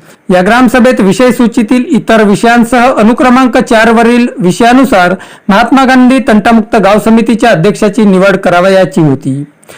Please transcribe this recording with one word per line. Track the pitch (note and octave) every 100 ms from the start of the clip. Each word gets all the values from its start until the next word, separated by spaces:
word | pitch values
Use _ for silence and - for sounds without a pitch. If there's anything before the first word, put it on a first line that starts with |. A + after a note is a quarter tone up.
| - - -
या | F3+
ग्रामसभेत | F#3 A#3+ B3+ B3+ B3 B3+
विषय | G3 F#3+ B3+
सूचीतील | A#3+ A#3 A#3+ G#3+ B3 B3+
इतर | B3 - A3
विषयांसह | G#3 G3+ A#3 A#3+ A#3 B3+ B3
अनुक्रमांक | C4 G#3+ B3 C4 B3 C4 C4+
चार | - A3 A3+
वरील | A3+ A#3 A#3+ A#3+ -
विषयानुसार | F3 E3+ A#3 B3+ C4 G3 F3+ F#3+ - - -
महात्मा | G3+ A#3 C4+
गांधी | B3+ B3+ B3 C4 A3
तंटामुक्त | G#3+ A#3+ A3+ G#3 A3+
गाव | F#3+ G#3
समितीच्या | A3+ A3+ A#3 A3+ A#3+
अध्यक्षाची | F3+ G3 G3 G#3+ G3+
निवड | G#3 F#3 G3 F#3+
करावयाची | F#3 F3 F#3+ F#3+ F#3 F#3
होती. | D3+ C3 C#3 C3+ D3 _ -